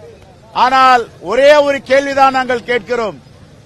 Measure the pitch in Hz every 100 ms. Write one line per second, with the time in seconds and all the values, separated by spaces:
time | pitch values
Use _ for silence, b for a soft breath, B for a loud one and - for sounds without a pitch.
0 | - - - - - 170 240 262 262 254
1 | 202 - 165 233 277 302 285 277 - 262
2 | 277 269 269 262 254 247 226 240 185 240
3 | 220 139 - - - -